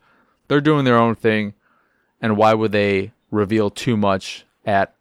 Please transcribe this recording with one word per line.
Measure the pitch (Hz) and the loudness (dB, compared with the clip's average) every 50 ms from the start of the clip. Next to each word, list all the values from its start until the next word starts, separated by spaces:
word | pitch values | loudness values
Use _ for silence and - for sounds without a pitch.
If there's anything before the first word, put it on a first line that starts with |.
| _ _ _ _ _ _ _ _ _ | _ _ _ _ _ _ _ _ _
they're | - 139 147 | -2 -2 0
doing | 143 156 151 143 135 | 2 2 0 2 2
their | 127 120 | 2 2
own | 117 117 113 110 | 4 2 2 0
thing. | - - 113 107 107 104 101 - _ _ _ _ _ _ _ _ _ _ _ _ _ | -2 -2 0 0 0 -4 -6 -10 _ _ _ _ _ _ _ _ _ _ _ _ _
And | - 110 107 | -4 -2 0
why | 104 110 110 110 | 2 4 4 4
would | 110 110 104 | 2 0 0
they | 104 104 101 101 98 95 98 107 - _ _ _ | 0 0 0 0 0 -2 -4 -6 -12 _ _ _
reveal | 110 104 101 92 110 110 104 101 | -4 -2 -2 0 0 0 0 -2
too | - - - 131 117 | -4 -6 -4 -2 -2
much | 104 104 98 95 95 - - - - - _ _ _ _ | 0 0 0 0 -2 -6 -10 -16 -18 -20 _ _ _ _
at | 113 101 98 95 - _ _ | -2 -2 -2 -2 -4 _ _